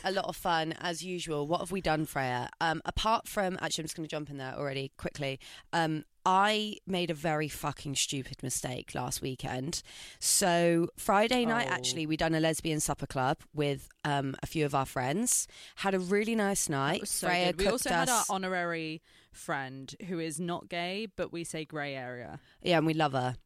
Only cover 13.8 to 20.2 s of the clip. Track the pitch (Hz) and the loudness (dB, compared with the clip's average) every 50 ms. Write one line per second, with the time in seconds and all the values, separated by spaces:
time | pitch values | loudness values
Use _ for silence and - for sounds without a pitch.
13.8 | - - - _ - 151 143 143 135 135 135 - - - - 160 151 143 139 139 | -4 -10 -14 _ -2 0 0 0 0 0 -4 -6 -8 -6 -2 0 0 2 2 2
14.8 | 135 - - 139 123 127 147 196 240 247 - - - - - - - - - - | 0 0 -2 -2 0 0 0 0 2 2 2 0 0 -2 -8 -16 -20 -16 -10 -4
15.8 | - 196 190 185 180 175 202 202 220 214 233 226 202 196 202 196 - - 151 139 | 0 0 2 2 2 2 2 2 2 2 2 2 2 2 2 0 0 0 0 0
16.8 | 135 143 - - - - - - - 170 180 175 180 180 175 160 196 196 208 254 | 2 2 0 0 -2 -4 -4 -2 0 2 2 2 2 2 2 2 2 2 2 2
17.8 | - 254 240 170 - 254 247 220 196 - 202 190 185 185 185 180 175 170 170 165 | 2 2 2 4 4 4 4 4 4 2 0 -2 0 0 0 0 0 0 -2 -2
18.8 | 160 156 156 160 - _ - - - _ - - - - 160 139 135 131 131 135 | -4 -4 -6 -8 -10 _ -20 -20 -20 _ -20 -12 -6 -4 -4 -4 -4 -6 -8 -10
19.8 | 135 - - - 220 175 185 165 | -12 -14 -14 -12 -8 -6 -4 -4